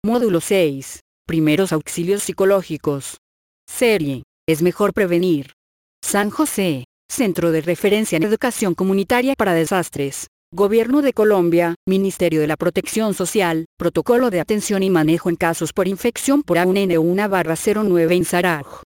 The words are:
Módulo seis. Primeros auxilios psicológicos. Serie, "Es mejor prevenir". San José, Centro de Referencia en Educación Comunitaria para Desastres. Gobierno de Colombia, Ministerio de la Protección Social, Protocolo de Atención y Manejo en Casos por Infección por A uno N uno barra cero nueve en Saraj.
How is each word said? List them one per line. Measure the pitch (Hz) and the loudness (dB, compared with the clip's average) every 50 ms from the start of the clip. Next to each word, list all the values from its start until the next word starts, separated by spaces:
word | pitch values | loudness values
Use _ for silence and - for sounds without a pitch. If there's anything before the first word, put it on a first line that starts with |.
| - | 0
Módulo | 208 233 247 247 220 180 165 | 0 0 2 2 2 0 0
seis. | - - 202 190 175 151 139 135 135 - - - _ _ _ _ _ | 0 0 2 2 2 2 0 -4 -10 -14 -18 -20 _ _ _ _ _
Primeros | - 165 165 156 151 151 156 190 180 170 | -4 0 0 2 2 2 2 0 0 0
auxilios | 156 - - - - 170 175 196 202 | -4 -4 -6 -6 -6 -2 -2 -2 -2
psicológicos. | - - 180 - 196 190 202 196 180 - 160 143 - - 143 139 - - - - _ _ _ _ _ _ _ _ _ | -2 -8 -2 0 2 4 4 2 0 -4 -10 -6 -4 -4 -4 -4 -6 -12 -16 -18 _ _ _ _ _ _ _ _ _
Serie, | - - - 262 233 214 190 160 139 135 127 - _ _ _ _ | -16 -4 0 2 2 2 2 0 -2 -4 -6 -10 _ _ _ _
"Es | - 160 147 | -2 0 2
mejor | 165 180 170 - 208 202 - | 2 0 2 2 -2 0 0
prevenir". | - 208 180 175 170 180 185 165 143 135 - - _ _ _ _ _ _ _ _ _ - | 0 0 2 2 0 2 2 0 0 -2 -10 -18 _ _ _ _ _ _ _ _ _ -8
San | - - 202 202 208 | -2 -2 0 -2 -2
José, | 196 - 311 - - - 196 180 147 131 127 _ _ _ _ _ | -2 -2 -2 -2 0 -2 -2 -2 -2 -4 -6 _ _ _ _ _
Centro | - - 262 196 170 - 170 170 | -4 -2 -2 -2 0 0 0 0
de | 160 160 | 0 0
Referencia | 151 170 175 - - 202 196 214 220 - - | 0 -2 -4 0 2 0 2 2 0 -2 -2
en | 160 160 | -2 0
Educación | 214 214 - - 247 233 - 233 190 170 | -2 -2 -2 -4 -4 -2 -2 -2 -2 0
Comunitaria | - 185 190 190 196 196 - - 247 254 269 277 | 0 0 0 0 0 0 0 0 0 0 0 0
para | - 226 196 175 | 0 0 0 2
Desastres. | 165 165 156 202 185 165 - - 143 143 139 135 - - - _ _ _ _ | 0 0 0 0 -2 -2 -4 -6 -6 -6 -6 -6 -10 -14 -16 _ _ _ _
Gobierno | - 170 202 196 214 226 226 233 262 302 285 | -2 0 0 2 4 2 2 2 0 2 2
de | 269 233 | 2 2
Colombia, | - 214 214 208 190 175 170 165 170 170 170 170 - _ | 2 2 4 4 4 2 2 2 2 2 0 -2 -6 _
Ministerio | - 190 190 196 196 175 - 190 170 160 156 | -2 0 0 0 -2 -2 0 0 0 2 0
de | 151 | 0
la | 151 156 | 0 -2
Protección | - 170 175 165 190 180 - - 214 220 214 185 | -2 -2 -2 -2 -2 -6 -4 -4 -2 -2 -2 -2
Social, | - 185 175 - 220 190 170 165 160 165 - _ | -2 -4 -2 0 0 0 2 0 -2 -4 -8 _
Protocolo | _ 170 170 - 165 151 - 240 240 262 247 | _ -4 -2 0 -2 0 2 2 2 2 2
de | 185 175 | 0 -2
Atención | 151 - 220 214 202 - 208 190 | -2 -2 -2 -2 -2 -2 -2 0
y | 190 190 | 2 2
Manejo | 185 165 156 151 160 170 - 185 | 2 2 4 2 2 0 0 -2
en | 170 | -2
Casos | - 185 165 165 - 165 151 - | 0 0 -2 0 -2 -4 -4 -2
por | - 185 | -2 -2
Infección | 180 196 175 - 240 - - - - 277 285 | -2 -2 -2 -2 -4 -4 -2 0 0 0 0
por | 294 - 175 | 2 2 0
A | 165 180 | 2 2
uno | 185 185 202 | 2 2 2
N | 202 190 170 | 2 2 2
uno | 165 160 170 180 196 208 208 | 2 2 2 2 0 0 0
barra | 196 185 165 156 165 | 0 -2 0 -2 -2
cero | 156 - 226 208 214 214 | -2 0 0 0 0 2
nueve | 202 180 170 165 160 180 | 2 2 2 4 4 2
en | 180 180 | 2 0
Saraj. | - - 175 180 180 170 147 135 - - - - _ | 0 0 0 0 0 -2 -2 -6 -14 -18 -20 -20 _